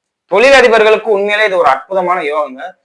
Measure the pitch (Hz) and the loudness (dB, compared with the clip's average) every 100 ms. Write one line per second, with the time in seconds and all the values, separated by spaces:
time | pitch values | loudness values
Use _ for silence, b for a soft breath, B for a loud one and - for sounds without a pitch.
0 | _ _ - 190 262 269 240 220 214 220 | _ _ -4 0 4 4 4 4 2 0
1 | 226 196 202 208 214 185 151 131 - 190 | 0 -2 -2 -2 -2 0 0 0 -4 -4
2 | 180 180 147 156 143 131 175 - | -2 -2 -4 -4 -6 -10 -18 -18